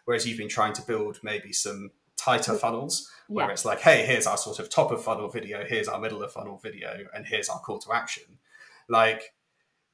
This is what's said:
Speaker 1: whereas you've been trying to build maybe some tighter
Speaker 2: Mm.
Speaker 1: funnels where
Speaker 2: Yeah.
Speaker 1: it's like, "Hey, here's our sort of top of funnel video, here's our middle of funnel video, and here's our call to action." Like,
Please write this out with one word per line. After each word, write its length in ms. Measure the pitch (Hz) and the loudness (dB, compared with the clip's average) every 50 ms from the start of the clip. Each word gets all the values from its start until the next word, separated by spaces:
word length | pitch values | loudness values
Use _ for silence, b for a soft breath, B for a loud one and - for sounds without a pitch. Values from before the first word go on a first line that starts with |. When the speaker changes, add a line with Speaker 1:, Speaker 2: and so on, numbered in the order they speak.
| B | B
Speaker 1:
whereas 200 | - 120 113 113 120 | 0 0 2 2 -2
you've 120 | 113 113 | -4 -4
been 100 | 104 104 | -6 -6
trying 240 | - - 107 107 104 | 0 2 2 2 0
to 80 | - | -4
build 380 | - - 117 110 107 104 104 - | -4 -2 -2 -2 -2 -4 -6 -8
maybe 320 | - 107 107 104 98 101 98 | -8 -6 -6 -6 -6 -4 -2
some 380 | - - 104 101 98 101 101 _ _ _ _ _ | -2 -2 -2 -4 -8 -12 -14 _ _ _ _ _
tighter 380 | - - - 123 117 - - 113 | -4 2 2 2 2 2 0 0
Speaker 2:
Mm. 60 | 104 | 2
Speaker 1:
funnels 520 | - 113 117 120 135 156 - - B B B B B B | 2 0 -2 -2 -4 -2 -4 -4 B B B B B B
where 200 | 208 214 233 233 | -2 0 0 0
Speaker 2:
Yeah. 40 | |
Speaker 1:
it's 140 | - - - | 0 -2 0
like, 160 | 113 101 - | 0 0 6
"Hey, 240 | - 175 151 120 110 | 8 8 8 8 6
here's 200 | - 127 113 - - | 4 2 4 4 2
our 100 | 101 104 | 2 0
sort 220 | - 107 95 - | -2 -6 -6 -8
of 100 | - - | -8 -2
top 220 | - - 123 120 | 2 4 4 4
of 120 | 120 107 - | 2 -2 0
funnel 240 | 113 110 101 104 98 | -2 -2 -2 -2 -6
video, 380 | - 117 104 98 104 101 104 | -6 -8 -8 -8 -8 -8 -6
here's 240 | - 123 110 104 107 | -2 -2 -2 0 -2
our 100 | 101 101 | -4 -4
middle 240 | 107 110 110 104 101 | -4 -4 -4 -6 -8
of 80 | - | -8
funnel 260 | - - 104 104 101 98 | -8 -10 -12 -12 -12 -12
video, 480 | - 107 98 101 107 107 110 101 101 95 - | -12 -14 -12 -10 -10 -10 -10 -10 -12 -14 -14
and 120 | 107 107 | -14 -8
here's 240 | - 113 104 101 - | -4 -2 -2 -2 -2
our 100 | - - | -6 -6
call 200 | - - 107 98 | -6 -8 -8 -8
to 120 | - - | -4 -2
action." 460 | 113 117 113 - - - - _ - - b b b b b b b b b b | -2 -2 -2 -4 -10 -10 -12 _ -20 -20 b b b b b b b b b b
Like, 460 | 117 113 113 113 110 113 - - _ _ _ _ _ _ _ _ _ _ _ _ | 6 8 8 8 6 0 -6 -14 _ _ _ _ _ _ _ _ _ _ _ _